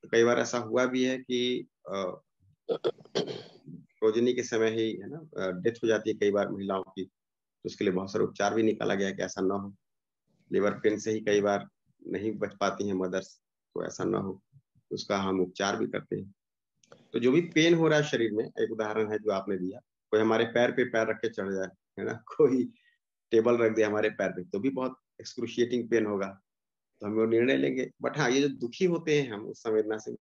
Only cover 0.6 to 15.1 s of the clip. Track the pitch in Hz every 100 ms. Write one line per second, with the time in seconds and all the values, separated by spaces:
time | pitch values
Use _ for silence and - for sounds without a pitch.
0.6 | 110 117 127 127 127 131 131 123 123 123
1.6 | - _ - 98 92 - _ _ _ _
2.6 | - - - - - - - - - -
3.6 | - - - _ 110 110 123 127 113 113
4.6 | 113 113 113 95 101 147 156 - 95 90
5.6 | 104 113 113 107 107 104 104 101 95 98
6.6 | 98 95 92 - 95 _ _ _ _ _
7.6 | - - 101 92 98 104 101 - 101 107
8.6 | 110 107 107 101 95 98 92 - 95 98
9.6 | 98 101 _ _ _ _ _ _ _ 95
10.6 | 101 98 107 107 113 110 107 104 101 101
11.6 | 101 _ _ _ 85 95 107 104 101 -
12.6 | 98 - 101 95 92 92 95 - _ _
13.6 | _ 87 82 - 92 98 98 95 _ -
14.6 | _ _ _ 104 -